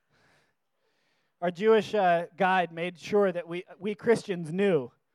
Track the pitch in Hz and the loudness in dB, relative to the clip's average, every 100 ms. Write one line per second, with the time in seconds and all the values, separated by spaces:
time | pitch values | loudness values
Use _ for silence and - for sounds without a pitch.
0 | _ _ _ _ _ _ _ _ _ _ | _ _ _ _ _ _ _ _ _ _
1 | _ _ _ _ 175 170 220 220 - 214 | _ _ _ _ -6 -2 2 2 2 0
2 | 185 170 170 - 185 185 170 165 175 175 | 2 2 -2 -2 0 2 -2 -4 -8 -8
3 | - 208 202 175 165 175 - 180 196 202 | -2 0 2 0 -8 -10 -12 -12 -10 -4
4 | 240 220 - 175 156 180 202 160 123 _ | 0 0 -2 -8 -6 -2 2 2 -2 _
5 | _ | _